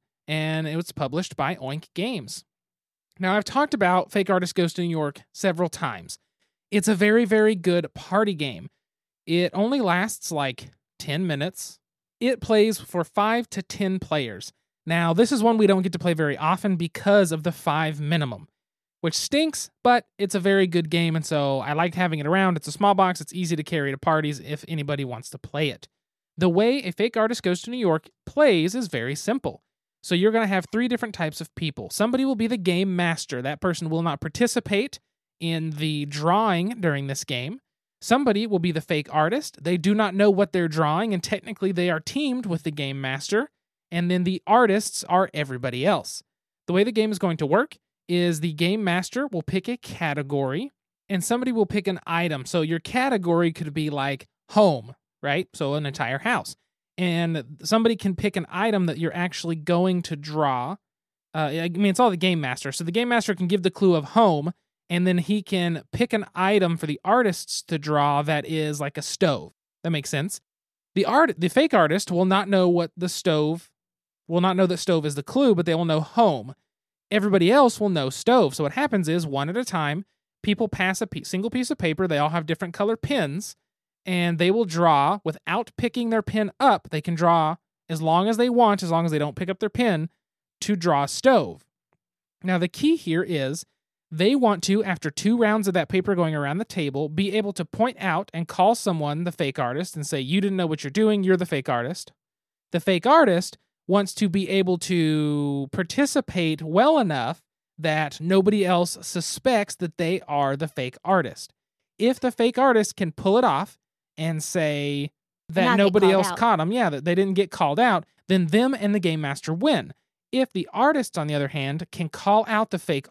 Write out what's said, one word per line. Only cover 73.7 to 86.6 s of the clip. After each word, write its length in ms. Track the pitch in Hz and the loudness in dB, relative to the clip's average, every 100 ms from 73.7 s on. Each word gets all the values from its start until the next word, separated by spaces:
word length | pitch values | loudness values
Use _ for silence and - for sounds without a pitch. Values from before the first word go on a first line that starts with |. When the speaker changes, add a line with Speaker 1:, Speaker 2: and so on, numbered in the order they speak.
| _ _ _ _ _ - | _ _ _ _ _ -4
Speaker 1:
will 140 | 170 | 0
not 160 | 185 185 | 2 4
know 100 | 185 | 2
that 120 | 175 | 0
stove 260 | - 165 | 0 0
is 120 | 151 143 | 0 -6
the 60 | |
clue, 320 | - 262 269 | -2 2 4
but 120 | 175 170 | 4 2
they 80 | |
will 100 | 165 | 0
know 160 | 170 156 | 2 0
home. 540 | 151 - 214 135 117 - _ _ _ _ _ | 0 4 4 2 -6 -16 _ _ _ _ _
Everybody 420 | 208 202 190 170 | 0 2 4 6
else 260 | 269 254 - | 6 6 4
will 120 | 208 | 0
know 180 | 170 131 | 0 -2
stove. 460 | - - 254 151 | -2 2 4 4
So 80 | - | 0
what 80 | 143 | -4
happens 340 | 247 294 208 156 | -2 0 0 0
is, 180 | 170 156 | -2 -2
one 240 | 135 143 | -4 -2
at 60 | 214 | -4
a 80 | |
time, 420 | 254 175 147 151 - _ _ _ | -4 -2 -2 -4 -8 _ _ _
people 240 | - 202 220 | -2 0 0
pass 340 | - 185 185 | 0 -2 -2
a 40 | 214 | -6
pe-, 180 | - | -8
single 260 | - 185 214 | -6 -4 -2
piece 200 | 254 247 | -2 -2
of 60 | 294 | -2
paper. 300 | 170 156 185 | -2 0 0
They 100 | 147 | 0
all 140 | 151 | 0
have 160 | 170 156 | -2 -4
different 260 | 160 175 | -4 -6
color 240 | 165 208 226 | -2 -2 -2
pins, 580 | - 285 151 160 - - _ _ _ _ - | -2 -2 -2 -4 -10 -16 _ _ _ _ -4
and 320 | 180 175 165 | 0 0 2
they 120 | 175 | 2
will 140 | 220 | 2
draw 540 | 196 165 170 147 143 196 | 0 2 6 6 4 0
without 480 | 160 147 - 196 233 - | -4 -6 -4 -4 -4 -4
picking 320 | 240 247 233 | -4 -2 0
their 140 | 226 | 0
pin 300 | - 220 208 | 0 -2 -2
up. 300 | - | 2